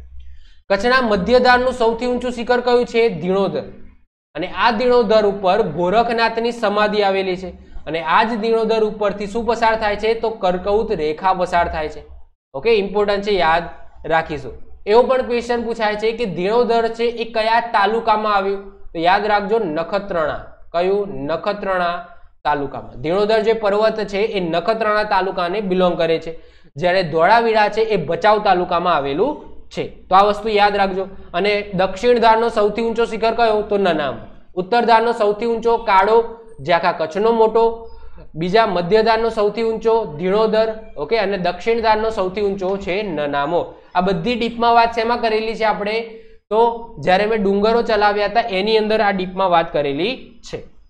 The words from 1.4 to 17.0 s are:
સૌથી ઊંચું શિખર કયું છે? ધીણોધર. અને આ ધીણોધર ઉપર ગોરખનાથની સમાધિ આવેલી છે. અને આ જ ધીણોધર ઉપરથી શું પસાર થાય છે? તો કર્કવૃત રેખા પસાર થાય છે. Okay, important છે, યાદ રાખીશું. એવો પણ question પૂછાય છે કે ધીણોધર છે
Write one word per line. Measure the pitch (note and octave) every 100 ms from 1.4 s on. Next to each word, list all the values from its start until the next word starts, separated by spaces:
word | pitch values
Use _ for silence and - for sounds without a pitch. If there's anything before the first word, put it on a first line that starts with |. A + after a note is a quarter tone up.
| B3 B3 B3+
સૌથી | B3 A3+ A3+ B3
ઊંચું | B3 B3
શિખર | A#3 A3+ B3
કયું | A#3+ B3 A#3+
છે? | A#3 A#3
ધીણોધર. | E3+ F3+ G3 G3 D3+ - - - - _ _ _ D3+
અને | F#3
આ | F#3 A3
ધીણોધર | G#3+ B3 B3 G#3 A3 G3+
ઉપર | G3 F#3+ G#3
ગોરખનાથની | G3 D3+ F3 G#3+ A#3 A3+ A3+ A3+ A#3
સમાધિ | A#3+ G#3 G#3 G#3+ G#3
આવેલી | G3 F#3+ F#3+ F#3
છે. | F3+ - - - -
અને | D#3+
આ | D#3+ F#3
જ | A3+ A#3
ધીણોધર | A3+ A3+ A3 A3
ઉપરથી | G#3+ G#3+ G#3 G3 G3+
શું | A#3 A3+
પસાર | A3+ A3+ A3
થાય | G#3+ G3+
છે? | A3
તો | A3+ A3+
કર્કવૃત | A3+ F#3 F3+ F#3+ G#3 A3+
રેખા | F#3+ D3+ D3+ F#3+
પસાર | F#3 F3 F3 E3
થાય | E3 D3+
છે. | D3+ - - - _ _
Okay, | C3+ A3
important | A3 G3 G3 G3+ G3+
છે, | G3+
યાદ | G3 D#3+ E3+ E3+ - - - D#3
રાખીશું. | D#3+ D#3+ D3 B2 - - - G3
એવો | A3+
પણ | B3+ B3+
question | A3 A#3+ A#3 A#3+
પૂછાય | A3+ A3+ G#3+ G#3
છે | A3
કે | A3 A3+
ધીણોધર | E3 F#3 A#3 A#3 A#3 A3+
છે | A3+